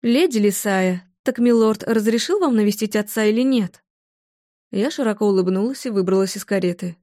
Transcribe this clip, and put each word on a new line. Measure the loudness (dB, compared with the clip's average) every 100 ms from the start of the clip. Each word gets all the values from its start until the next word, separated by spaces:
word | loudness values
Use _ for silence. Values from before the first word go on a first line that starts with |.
«Леди | 2 2 2 2
Лисая, | 0 0 -2 0 0 -2 -8 _
так | -6 0
милорд | 2 4 2 0
разрешил | -2 -2 0 -2 0 0
вам | 2 2
навестить | 0 0 -2 -2
отца | -4 0 0
или | 2
нет?» | 2 0 -2 -6 _ _ _ _ _ _ _ _ _
Я | -4 -4
широко | -2 -4 0 0
улыбнулась | 2 2 0 -2 -4 -4
и |
выбралась | -2 0 2 0 -4
из | -4
кареты. | -2 -2 -4 -8 -12